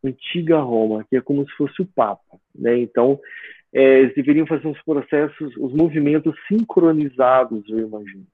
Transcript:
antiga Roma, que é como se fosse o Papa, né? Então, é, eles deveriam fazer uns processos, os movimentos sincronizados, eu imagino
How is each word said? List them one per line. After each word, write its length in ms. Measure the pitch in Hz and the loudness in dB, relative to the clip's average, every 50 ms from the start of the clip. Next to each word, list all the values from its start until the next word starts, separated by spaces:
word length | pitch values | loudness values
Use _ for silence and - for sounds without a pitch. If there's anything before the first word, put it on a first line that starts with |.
antiga 580 | - 135 127 _ - - - 175 170 156 165 156 | -6 -8 -8 _ -14 -8 -8 -6 0 0 0 0
Roma, 460 | 139 123 117 113 110 110 107 107 107 _ | 0 -2 -2 -2 0 -2 -2 -6 -6 _
que 80 | - | -4
é 40 | 127 | -4
como 240 | 123 - 143 143 139 | -2 -2 -4 -4 -4
se 80 | 139 - | -6 -6
fosse 240 | - 147 139 - - | -6 -6 -6 -4 -8
o 40 | 190 | -10
Papa, 540 | 185 _ - 117 104 98 _ _ _ _ 92 _ _ _ | -8 _ -2 -2 -2 -2 _ _ _ _ _ _ _ _
né? 220 | - - 117 120 120 | -6 -2 -2 0 0
Então, 400 | 120 113 _ 117 117 131 139 139 - - - - - - - - _ _ _ | -2 -2 _ 0 2 2 2 -2 -6 -20 -20 -20 -20 -20 -20 -20 _ _ _
é, 260 | 131 135 135 135 131 | 4 6 6 8 6
eles 160 | 135 127 - | 6 4 2
deveriam 320 | 147 131 143 147 156 160 | -2 0 0 2 0 0
fazer 180 | 147 160 143 135 | -2 -4 -4 -4
uns 160 | 160 143 - - | -8 -10 -8 -6
processos, 760 | - 156 143 131 _ - 147 151 151 147 - 156 143 120 | -4 -4 -4 -4 _ -2 -2 -2 -2 -6 -10 -14 -12 -10
os 160 | - 135 131 127 | -8 -8 -4 0
movimentos 600 | 151 165 170 147 156 143 143 151 156 147 165 147 - - | 0 0 0 0 0 0 2 0 0 0 -2 -4 -4 -6
sincronizados, 1200 | - 196 220 226 - - 190 175 165 160 156 151 143 127 127 131 123 131 131 131 - 113 107 101 | -2 -2 -2 -2 0 0 2 4 4 2 2 -2 -4 -2 0 2 4 4 4 2 0 -4 -10 -10
eu 120 | 104 110 113 | -6 -6 -6
imagino 460 | 113 110 107 104 104 98 98 98 92 _ | -6 -6 -10 -14 -14 -16 -20 -20 -20 _